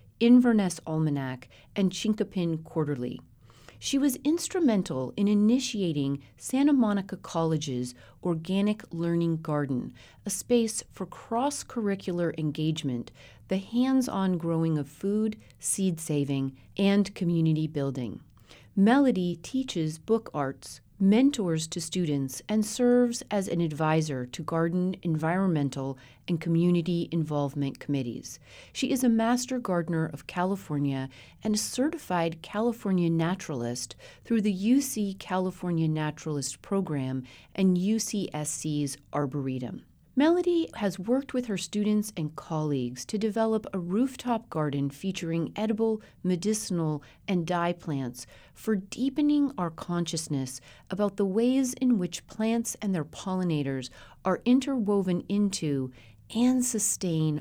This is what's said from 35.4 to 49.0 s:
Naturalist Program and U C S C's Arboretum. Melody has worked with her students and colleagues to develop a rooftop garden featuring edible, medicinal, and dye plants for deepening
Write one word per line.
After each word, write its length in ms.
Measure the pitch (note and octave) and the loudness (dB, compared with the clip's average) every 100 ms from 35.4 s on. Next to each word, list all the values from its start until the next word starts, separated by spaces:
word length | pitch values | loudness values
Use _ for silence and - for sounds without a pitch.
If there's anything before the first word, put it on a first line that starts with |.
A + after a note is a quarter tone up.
| F#3 F#3 F3+ E3 D#3+ | -2 -4 -2 0 0
Naturalist 720 | D#3 D3+ D3+ D#3+ D3 C#3 - | 0 -2 -4 -6 -6 -6 -10
Program 600 | - G3 E3+ C#3+ C3 C3 B2+ - - | -4 -2 -2 -2 -2 -4 -8 -16 -12
and 240 | - F#3+ F3+ | 0 2 4
U 200 | F#3+ A3 | 2 0
C 300 | - G#3 F3+ | -2 -4 -4
S 180 | D3+ D3+ | -4 -6
C's 460 | - D#3+ D3 C#3+ - - | -6 -4 -2 -2 -6 -6
Arboretum. 720 | D3 C#3+ C#3+ C3+ C3 A#2+ - - _ _ - | -4 -2 -2 -4 -4 -6 -10 -16 _ _ 2
Melody 500 | D4+ F4 F4 E4+ D#4+ | 4 4 2 0 0
has 240 | - G3+ F#3 | -2 -4 -2
worked 340 | G3 C4 C#4 | 0 -2 0
with 140 | B3+ B3 | -4 -2
her 100 | F#3+ | -4
students 560 | - G#3 G#3 G#3+ G#3 - | -4 -2 2 2 0 -4
and 180 | D3+ | -6
colleagues 720 | - - D#3+ D#3 C#3 B2 B2 | -6 -6 -2 0 0 -2 -6
to 120 | - G#3+ | -6 -2
develop 520 | A3 G#3+ A3 A3 - | 0 0 0 0 -2
a 60 | F#3+ | -6
rooftop 720 | F3 G3 B3+ - B3 A#3+ - | -2 0 0 -2 -4 -4 -2
garden 400 | D#3+ D3+ C#3 C#3 | -2 0 0 -2
featuring 600 | C#3 F#3+ F#3 E3 E3 D#3+ | -4 -6 -4 -2 -2 -2
edible, 480 | - A3 G#3+ A3+ G#3+ - - | -2 -2 0 0 0 -6 -6
medicinal, 800 | F3+ F3+ G#3 G#3+ - F3 D#3+ D3+ - - - | -2 0 0 -2 -2 -2 0 -2 -6 -12 -2
and 180 | F#3 E3 | -2 0
dye 260 | F3 F3 | 0 0
plants 540 | F3 - C#3 B2+ - - - - | -2 -4 -4 -4 -8 -16 -20 -20
for 220 | - - | -8 -2
deepening 760 | G3+ G3 - | -2 -4 -4